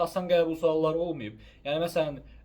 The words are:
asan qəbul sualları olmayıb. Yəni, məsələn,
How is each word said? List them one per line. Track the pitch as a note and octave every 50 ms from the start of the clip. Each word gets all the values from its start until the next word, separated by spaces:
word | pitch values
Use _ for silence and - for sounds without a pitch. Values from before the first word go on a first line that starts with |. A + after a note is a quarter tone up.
| E3+
asan | E3+ - F#3+ F3+ F3
qəbul | F3+ E3+ E3 E3 D#3+ D#3+
sualları | E3+ E3 D#3 D#3+ D#3+ D#3 D#3+ E3 F3
olmayıb. | F3 D#3+ C#3+ A2 G#2 G#2 - - - - - -
Yəni, | C#3 D3 D#3+ E3+
məsələn, | E3 - F3 D#3 D3+ C#3+ C#3 - - - -